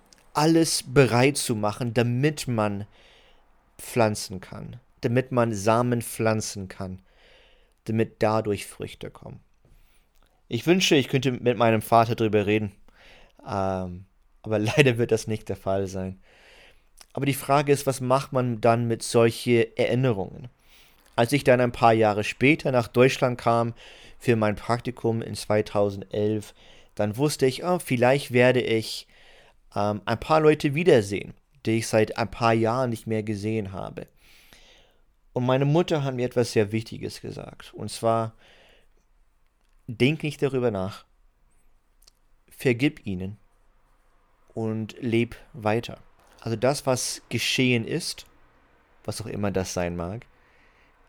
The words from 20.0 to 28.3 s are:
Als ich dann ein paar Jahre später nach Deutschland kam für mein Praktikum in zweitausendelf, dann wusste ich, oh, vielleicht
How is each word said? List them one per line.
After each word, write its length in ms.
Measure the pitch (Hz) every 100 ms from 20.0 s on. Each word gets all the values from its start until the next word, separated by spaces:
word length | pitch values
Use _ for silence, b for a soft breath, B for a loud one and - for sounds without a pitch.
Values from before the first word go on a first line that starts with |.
| 131 101 90 - 123 _ b b b b b -
Als 180 | 117
ich 100 | 143
dann 180 | 131 123
ein 100 | 123
paar 220 | 120 117
Jahre 300 | 113 107 104
später 480 | 104 - 127 165 151
nach 160 | 127 113
Deutschland 500 | 120 131 - 131 120
kam 360 | 117 117 117 - B B B B
für 180 | - 113
mein 200 | 107 98
Praktikum 640 | - 117 - - 117 113
in 140 | - 104
zweitausendelf, 1200 | - 107 104 104 104 98 - 107 104 107 101 - b b b -
dann 200 | 104 107
wusste 280 | 147 - 131
ich, 180 | 127
oh, 140 | 165 180
vielleicht 540 | - 127 120 143 143